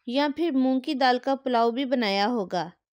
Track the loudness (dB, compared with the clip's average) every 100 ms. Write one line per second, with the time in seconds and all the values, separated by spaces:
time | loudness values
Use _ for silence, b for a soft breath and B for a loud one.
0 | -4 -2 -2 -2 -2 2 2 0 -2 0
1 | 2 2 0 -2 0 2 2 0 -2 0
2 | 0 0 0 -2 -2 -4 -6 -10 _